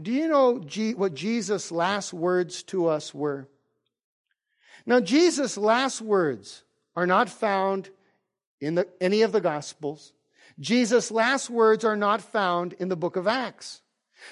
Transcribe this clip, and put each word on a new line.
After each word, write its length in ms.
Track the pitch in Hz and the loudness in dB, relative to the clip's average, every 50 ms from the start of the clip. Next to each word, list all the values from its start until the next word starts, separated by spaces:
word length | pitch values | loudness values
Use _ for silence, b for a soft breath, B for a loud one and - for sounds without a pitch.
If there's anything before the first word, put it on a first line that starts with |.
do 120 | 156 185 240 | -6 -4 -2
you 160 | 269 320 320 | -2 0 2
know 320 | 311 285 269 247 240 240 | 4 4 4 4 4 0
Je-, 340 | 175 143 - 196 220 220 240 | -4 -8 -6 -4 -2 -2 -2
what 200 | 175 196 196 156 | 0 -2 -2 -2
Jesus' 580 | 135 156 214 233 233 202 175 208 180 - - 170 | -4 -4 -4 -2 -2 -2 -2 -4 -4 -4 -6 -4
last 400 | 170 170 185 202 208 190 - - | -2 -2 -2 -2 -4 -6 -8 -8
words 500 | 175 160 180 180 180 180 160 - - - | -4 -2 0 0 0 0 -2 -6 -12 -12
to 220 | - - 190 170 | -8 -4 -2 0
us 260 | 165 156 151 151 - - | 0 0 -2 -4 -8 -8
were? 360 | 143 147 147 143 139 135 - _ _ _ _ _ _ _ _ _ _ _ _ _ _ _ _ _ _ b b b b b b b b b | -6 -6 -4 -4 -6 -10 -14 _ _ _ _ _ _ _ _ _ _ _ _ _ _ _ _ _ _ b b b b b b b b b
Now, 120 | - 240 254 | 2 4 4
Jesus' 600 | 214 170 226 302 349 349 277 254 285 214 - 196 | 4 4 4 4 4 4 4 2 -2 -4 -4 -2
last 420 | 208 214 226 247 269 262 247 - | 0 2 2 2 2 -2 -4 -6
words 640 | 226 220 208 190 175 147 127 101 98 - - - _ _ _ _ _ _ _ | -4 0 2 2 2 0 -2 -4 -10 -16 -20 -20 _ _ _ _ _ _ _
are 100 | 170 180 | -2 0
not 220 | 180 185 202 240 190 | 2 4 4 2 2
found 640 | - - - 214 196 190 190 196 196 196 180 - - _ _ _ _ _ _ _ _ _ _ _ _ _ 139 | -2 -2 -2 0 0 0 0 0 -2 -2 -6 -10 -16 _ _ _ _ _ _ _ _ _ _ _ _ _ -6
in 140 | 147 165 | -2 0
the, 120 | 175 180 175 - _ | 0 -2 -2 -4 _
any 220 | 180 185 202 214 220 | 0 0 2 2 2
of 80 | 226 | 2
the 100 | 190 214 | 2 0
Gospels. 720 | 170 175 151 147 143 - - - 156 143 151 151 - - _ _ _ b b b b b b - | 0 0 -2 -4 -6 -10 -14 -10 -10 -10 -10 -10 -14 -20 _ _ _ b b b b b b -12
Jesus' 520 | 143 135 220 247 247 196 240 240 - - | -4 0 2 2 4 4 2 2 2 0
last 400 | 214 226 220 240 277 269 - - | 0 0 0 2 0 -2 -4 -4
words 340 | 240 233 226 220 220 220 226 | 0 4 4 4 4 4 2
are 120 | 220 214 | 0 0
not 260 | 208 208 202 208 220 185 | 0 2 0 0 0 -2
found 500 | - - 220 196 180 175 175 175 180 - | -4 -4 -2 0 0 0 -2 -2 -4 -6
in 160 | - 180 185 | -6 -4 -4
the 80 | 185 | -4
book 200 | 165 165 170 - | -2 -4 -4 -4
of 120 | 185 175 202 | -2 -2 0
Acts. 540 | 233 262 247 202 135 - - - - - _ _ _ _ _ B B B B B | -2 -2 -4 -6 -10 -14 -18 -20 -20 -20 _ _ _ _ _ B B B B B